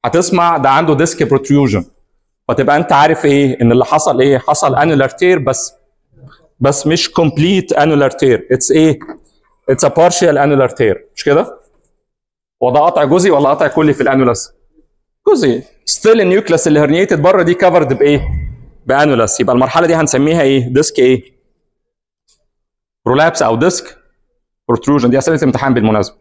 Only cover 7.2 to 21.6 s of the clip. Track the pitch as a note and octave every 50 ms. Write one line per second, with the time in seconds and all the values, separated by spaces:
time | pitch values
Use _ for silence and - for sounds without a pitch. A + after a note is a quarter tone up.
7.2 | E3 D3+ - C#3+ D3+ F3 G3 F#3+ F#3 - D#3+ D3 D3 D#3+ D#3 D3 C#3 C3 C3 -
8.2 | - C3+ A#2+ G#2 - - B2+ - - - C3+ D#3+ D#3 D#3+ D3 C#3+ - - - -
9.2 | _ _ _ _ _ _ _ _ _ - C3+ - - C#3+ - D#3+ E3 F3+ F3 -
10.2 | G3 E3+ D3 C#3+ C#3+ C#3+ D3 C#3 C3 A#2+ - - B2+ G#2+ F#2 - - _ _ -
11.2 | - D3 C#3+ D#3 - - - - _ _ _ _ _ _ _ _ _ _ _ _
12.2 | _ _ _ _ _ _ _ _ B2 B2 B2+ D3 D3+ E3+ F3 E3+ D3+ C3+ C#3 C#3+
13.2 | F3 G3+ D#3+ C#3 C#3+ E3 E3+ - D#3+ C#3+ - D#3+ D#3 D3+ C#3 - C#3 B2 C3+ C3
14.2 | C3+ B2 A#2 - - - _ _ _ _ _ _ _ _ _ _ _ _ _ _
15.2 | _ G4+ G#4 C4+ A3 C3+ A#2 B2 - _ _ _ _ - - - - G#3+ A3+ A3+
16.2 | G3+ F3+ F#3 G3+ G3+ - E3+ D#3+ - E3+ D3+ D3+ D3+ C#3 D3+ E3+ F#3+ - F#3 D3+
17.2 | D3 F3 F#3+ G3 F3 E3 F3 F3 G3 F3+ E3 F3 D#3 C3 C3+ A#2+ C#3 C#3+ D3 C3+
18.2 | - - - - - - - - - - _ _ _ - C3 C#3 D3 D3+ C3+ A#2
19.2 | A2+ G#2 - - - G2+ B2+ A#2+ C3 C3 - E3 E3+ E3 E3+ D#3+ D#3 D3+ C#3 C3
20.2 | C#3+ D3+ E3 E3+ C#3+ C3+ C3+ C3+ A#2+ B2 B2+ C3+ D#3 - - - B2+ B2+ C3 -
21.2 | - - _ _ _ _ _ _